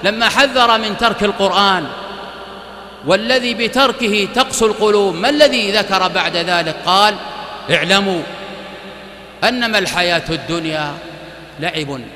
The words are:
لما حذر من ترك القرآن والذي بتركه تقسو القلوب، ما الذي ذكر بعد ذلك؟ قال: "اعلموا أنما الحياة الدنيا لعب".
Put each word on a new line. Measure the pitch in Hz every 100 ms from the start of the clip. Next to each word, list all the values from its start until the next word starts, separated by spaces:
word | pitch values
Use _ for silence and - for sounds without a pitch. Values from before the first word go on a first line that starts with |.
لما | 185 220 226
حذر | 233 277 254 240 220
من | 220 196
ترك | 233 202
القرآن | 202 196 196 175 202 185 139 - - - - - - - - - - - 143
والذي | 190 226 254 240
بتركه | 226 233 247 269 - 233 208 196 233
تقسو | 262 - 220
القلوب، | 208 214 208 196 170
ما | 226
الذي | 294 294 247 202
ذكر | 208 196 190 185
بعد | 180 165 170
ذلك؟ | 170 175 160 156 170
قال: | 185 208 196 - - - - -
"اعلموا | 170 160 196 196 175 139 - - - 196 - 196 - - - - -
أنما | 208 247 233 214
الحياة | 180 175 175 170 -
الدنيا | 160 - 170 160 156 147 147 - - - - - -
لعب". | 160 160 143 135 113